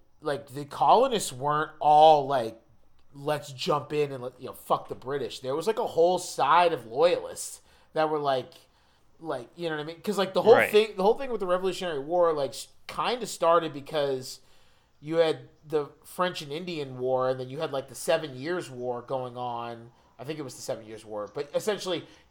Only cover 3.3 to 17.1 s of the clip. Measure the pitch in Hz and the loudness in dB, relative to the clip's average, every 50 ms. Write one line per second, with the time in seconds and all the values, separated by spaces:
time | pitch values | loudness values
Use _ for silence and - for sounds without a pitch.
3.3 | 147 143 - 139 131 127 - 185 151 143 127 - 151 147 147 135 135 123 123 131 | -4 -4 -6 -10 -10 -6 -2 0 0 0 -2 -2 -2 -2 -2 -2 -4 -8 -10 -12
4.3 | - - 131 107 98 - - - 151 - - - 107 95 110 127 143 139 120 101 | -12 -12 -14 -14 -14 -14 -2 -2 -2 -2 -2 -8 -12 -10 -8 -6 -6 -6 -6 -8
5.3 | - - - 127 139 160 165 220 220 247 214 - - 165 170 180 185 175 - - | -8 -8 -8 -6 -6 -2 -2 -2 -2 -2 -4 -2 2 4 4 4 4 2 -2 -6
6.3 | - 160 135 139 160 175 180 170 160 131 - 110 117 139 165 180 165 127 85 82 | -4 0 2 4 6 6 6 4 2 -2 -6 -6 2 2 4 4 4 0 -2 -8
7.3 | 90 - - - - - _ _ _ _ _ _ - 156 156 151 156 151 147 139 | -10 -12 -12 -12 -14 -16 _ _ _ _ _ _ -2 0 0 0 0 -2 0 0
8.3 | 135 127 117 104 - - - _ _ _ _ _ _ _ _ _ _ _ 160 156 | 0 0 -2 -6 -14 -20 -20 _ _ _ _ _ _ _ _ _ _ _ -8 -6
9.3 | 139 127 120 - _ 170 170 165 156 151 147 160 170 165 - 214 190 196 185 190 | -6 -6 -8 -12 _ -8 -6 -4 -4 -4 -6 -8 -12 -8 -6 -4 0 0 -2 0
10.3 | 190 180 175 214 254 233 214 - 214 208 220 214 196 185 185 214 254 262 277 247 | 0 4 8 8 8 8 8 6 6 4 4 4 0 2 2 2 2 2 -2 -6
11.3 | 233 190 196 180 180 180 185 185 - - 185 175 156 135 139 156 175 180 170 165 | -4 -4 0 0 0 0 0 -2 -4 -4 -4 -4 -4 -6 -4 0 2 4 4 4
12.3 | 156 143 139 131 - - - - - - - - - 165 156 190 240 254 214 156 | 2 0 -2 -4 -6 -10 -14 -16 -20 -18 -18 -10 -6 -4 -2 -2 -4 -4 -6 -10
13.3 | - - 175 165 170 170 165 151 139 143 139 - 165 151 143 139 135 131 127 - | -4 0 2 4 4 4 2 0 -6 -10 -10 -6 -2 -2 0 0 -2 -4 -6 -10
14.3 | - - _ _ - - _ _ _ _ _ _ _ _ 143 151 165 165 165 160 | -16 -16 _ _ -20 -20 _ _ _ _ _ _ _ _ -10 0 2 4 4 4
15.3 | 147 131 - - _ _ _ 147 160 151 143 - - _ _ - - - 180 185 | 2 -2 -8 -16 _ _ _ -4 -2 -2 -2 -4 -10 _ _ -12 -4 -2 -2 -2
16.3 | - - 156 139 143 170 185 180 170 151 139 131 127 123 127 127 | -2 -6 -10 -8 -8 -8 -8 -6 -6 -6 -6 -8 -6 -4 -2 0